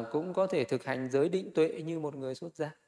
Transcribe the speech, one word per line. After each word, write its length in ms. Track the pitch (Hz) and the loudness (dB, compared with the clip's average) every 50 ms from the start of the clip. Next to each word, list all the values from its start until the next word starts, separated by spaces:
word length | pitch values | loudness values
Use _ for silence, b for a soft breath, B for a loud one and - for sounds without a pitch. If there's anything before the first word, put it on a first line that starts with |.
| 117 - | 0 -2
cũng 220 | - 151 165 185 175 | -2 -2 -2 0 2
có 140 | 185 190 190 | 2 2 2
thể 160 | 208 160 123 | 2 2 2
thực 200 | - 135 123 - | 2 0 -2 0
hành 260 | 139 135 131 131 127 | -2 -2 -2 -2 0
giới 180 | 131 139 147 175 | 2 4 4 4
định 220 | 175 190 190 196 - | 2 0 -2 0 2
tuệ 260 | 165 160 160 - - 156 | 4 4 4 2 -2 -4
như 140 | 160 165 165 | -4 -4 -2
một 160 | 151 147 143 | -4 -4 -4
người 200 | 139 135 131 131 | -6 -6 -6 -6
xuất 200 | - 170 170 - | -6 -8 -10 -6
gia. 200 | - 151 151 151 - _ | -6 -6 -6 -6 -10 _